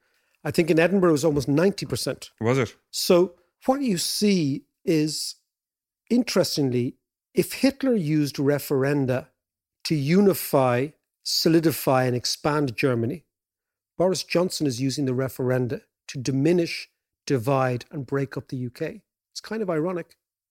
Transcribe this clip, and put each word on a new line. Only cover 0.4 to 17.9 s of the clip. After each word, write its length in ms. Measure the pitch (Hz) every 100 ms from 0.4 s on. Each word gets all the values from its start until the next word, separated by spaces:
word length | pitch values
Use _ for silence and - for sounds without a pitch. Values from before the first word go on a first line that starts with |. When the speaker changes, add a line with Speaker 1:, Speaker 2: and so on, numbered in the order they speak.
Speaker 1:
I 80 | 151
think 200 | 143 165
in 80 | 160
Edinburgh 320 | 175 196 175
it 20 |
was 120 | 151
almost 240 | 160 147 135
ninety 360 | 143 190 196
percent. 460 | 143 123 147 127 - -
Speaker 2:
Was 160 | 113 135
it? 160 | 117 - _
Speaker 1:
So 440 | - - 175 185 - _ _ -
what 160 | 269
you 160 | 262 170
see 680 | - - 208 190 143 143 - _
is, 500 | - 160 156 147 - - _ _ _ _ _ _ -
interestingly, 880 | 240 233 196 156 - 135 123 123 - _ _ _
if 200 | - 170
Hitler 400 | - 269 269 269
used 420 | 226 151 151 143 -
referenda 920 | 139 143 - 139 135 147 131 127 - _ _ _ _ _
to 100 | -
unify, 920 | 160 139 180 202 165 - 147 127 120 147 - _ _
solidify, 800 | - - 180 165 160 131 - 131
and 120 | 127 123
expand 600 | - - 156 147 143 113
Germany, 480 | 139 120 113 165 _ _ _ _ _ _ _ -
Boris 240 | 180 170
Johnson 440 | - 170 180 - 151
is 140 | 117
using 240 | 135 127
the 80 | 135
referenda 680 | 127 131 - 127 127 123 - _ _ -
to 100 | 139
diminish, 720 | 127 135 147 180 165 - - _ _ _ -
divide, 580 | 139 113 139 131 120 -